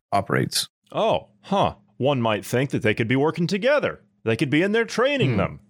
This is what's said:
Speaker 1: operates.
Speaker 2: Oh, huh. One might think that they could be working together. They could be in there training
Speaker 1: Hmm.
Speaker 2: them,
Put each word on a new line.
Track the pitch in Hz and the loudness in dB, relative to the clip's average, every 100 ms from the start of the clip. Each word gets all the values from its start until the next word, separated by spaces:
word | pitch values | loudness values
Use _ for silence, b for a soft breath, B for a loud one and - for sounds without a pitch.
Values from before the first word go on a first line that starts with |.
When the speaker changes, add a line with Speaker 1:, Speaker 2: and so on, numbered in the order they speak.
| - | -4
Speaker 1:
operates. | 101 - 64 - - - _ _ | -4 0 0 0 -2 -6 _ _
Speaker 2:
Oh, | 165 214 - - _ | -2 0 -2 -4 _
huh. | - 190 107 - _ - | -4 0 0 -2 _ -4
One | 131 135 | 0 0
might | 113 104 - | 0 -2 -2
think | 120 139 | -2 0
that | - | -2
they | 110 | -2
could | 104 110 | 0 0
be | 135 | 2
working | 151 160 170 | 0 0 -2
together. | 196 247 294 127 78 _ _ | 0 0 0 0 -6 _ _
They | 110 113 | -4 -2
could | 147 | 2
be | 147 | 2
in | 202 | 2
there | 226 226 | 0 -2
training | - 262 285 - | 0 0 2 2
Speaker 1:
Hmm. | 101 | 0
Speaker 2:
them, | 80 73 | -2 -6